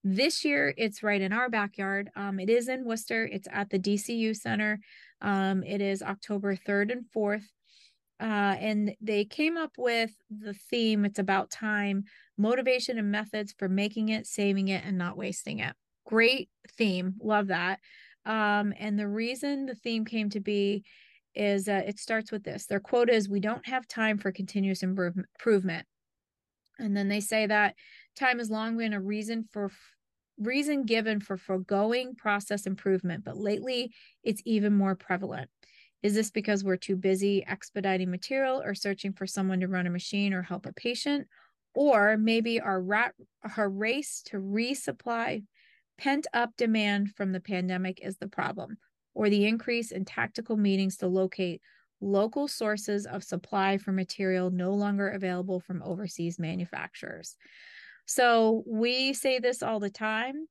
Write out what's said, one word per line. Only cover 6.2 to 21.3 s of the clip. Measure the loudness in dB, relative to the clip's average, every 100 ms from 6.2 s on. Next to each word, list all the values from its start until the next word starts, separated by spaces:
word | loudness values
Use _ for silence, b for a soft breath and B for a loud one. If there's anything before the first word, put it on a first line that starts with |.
| -4 -2 -2 -2
third | 0 0 0
and | -2 -4
fourth. | -2 0 -2 -6 _ b b b b _ _
Uh, | -2 2 2 2
and | 0 0 0 -2
they | -2 0
came | 0 0 0 0
up | -4 -2
with | 0 2 0 -4 _
the | -12 -10
theme, | -10 -2 2 4 4
"It's | 2 2
about | 2 2 0
time, | -4 -2 0 0 -2 -4 B B 0
motivation | 2 2 2 2 0 -2
and | 0
methods | -2 -2 -6 -6 -4
for | 0
making | 2 0 0 -2
it, | -2 -4
saving | 0 2 4 2
it, | 0
and | -2 -2
not | -2 -4
wasting | -6 -6 -6 -6
it." | -6 -8 _ _
Great | 0 4 6 4 -4 _ -20 0
theme. | 2 2 -2 -4
Love | 0 2 2
that. | 2 2 0 B B B B
Um, | -4 0 4 4 2 -2
and | -2 0
the | 0
reason | -2 -2 -2 -2 -2 -4
the |
theme | -6 -4 -2
came | -2 -2 -2
to | -2
be | 0 2 2 0 B B B B _